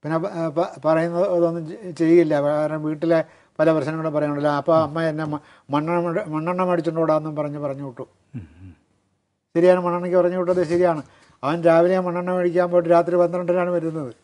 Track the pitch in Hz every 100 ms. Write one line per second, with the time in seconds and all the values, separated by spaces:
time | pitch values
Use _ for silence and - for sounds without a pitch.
0 | 151 160 180 208 113 143 185 - 151 160
1 | 170 170 196 180 170 170 156 202 196 151
2 | 165 170 165 151 143 151 151 156 151 156
3 | 165 165 156 _ _ _ 160 160 139 160
4 | 160 151 147 143 147 143 143 160 156 156
5 | 165 156 156 147 - _ _ 143 156 175
6 | 170 165 160 156 160 180 185 175 165 165
7 | 160 156 156 151 147 147 143 135 139 120
8 | 131 _ _ 127 85 78 95 80 _ _
9 | _ _ _ _ _ 170 175 180 175 175
10 | 180 180 175 185 175 180 160 170 175 165
11 | 87 _ _ _ 135 170 165 165 175 185
12 | 180 175 180 180 175 175 175 175 165 170
13 | 170 175 175 180 175 180 175 175 165 160
14 | 135 -